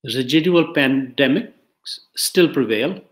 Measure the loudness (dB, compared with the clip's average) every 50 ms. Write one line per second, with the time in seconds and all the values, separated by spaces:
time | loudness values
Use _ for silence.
0 | -10 -8 -6 -6 -4 0 0 2 2 4 2 2 2 2 0 0 2 2 2 0
1 | -2 -4 -2 0 2 2 2 0 -2 -6 -14 _ _ _ _ _ _ -16 -16 -16
2 | _ _ _ -6 -6 -2 2 2 2 2 2 -2 0 0 0 -2 -2 -4 -4 -8
3 | -14 _